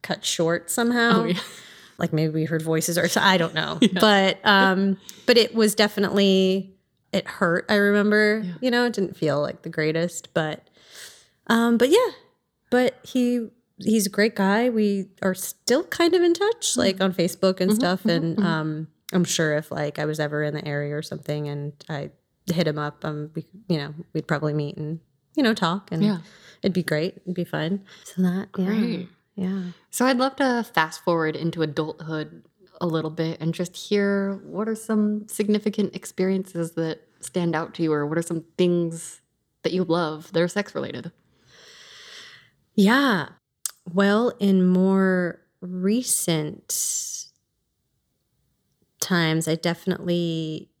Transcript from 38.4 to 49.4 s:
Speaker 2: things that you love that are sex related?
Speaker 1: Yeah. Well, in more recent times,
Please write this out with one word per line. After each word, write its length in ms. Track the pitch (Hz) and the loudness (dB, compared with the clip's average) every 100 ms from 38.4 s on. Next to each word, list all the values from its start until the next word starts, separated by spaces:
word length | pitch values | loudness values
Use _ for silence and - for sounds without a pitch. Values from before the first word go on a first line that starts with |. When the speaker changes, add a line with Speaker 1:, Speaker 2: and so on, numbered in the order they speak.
| 156 - | -8 0
Speaker 2:
things 640 | 180 175 170 165 - - _ _ _ _ | 2 2 0 -6 -14 -18 _ _ _ _
that 80 | 160 | -4
you 100 | 180 | -2
love 480 | 170 165 160 156 160 | 0 0 0 -6 -4
that 80 | 165 | 0
are 60 | 175 | 0
sex 260 | 202 202 - | -2 -4 -6
related? 360 | 139 120 170 _ _ _ _ - - - - - - - - - _ _ _ - | -8 -10 -12 _ _ _ _ -20 -20 -20 -20 -20 -20 -20 -20 -20 _ _ _ 2
Speaker 1:
Yeah. 540 | 196 254 277 190 - - _ _ - _ - | 4 6 4 0 -2 -12 _ _ -12 _ -6
Well, 400 | 175 196 208 240 - | 2 4 4 2 0
in 260 | 202 190 185 | 2 4 4
more 760 | 180 185 190 190 185 175 - _ _ | 4 4 4 2 2 -2 -6 _ _
recent 1120 | 180 185 185 226 247 - - 160 151 185 _ - - - - - - _ _ _ _ _ _ _ _ _ _ _ _ _ _ _ _ _ | -12 -4 0 0 -2 -2 0 -2 -2 -10 _ -6 -4 -6 -8 -12 -16 _ _ _ _ _ _ _ _ _ _ _ _ _ _ _ _ _
times, 480 | - 175 160 160 | -2 0 2 0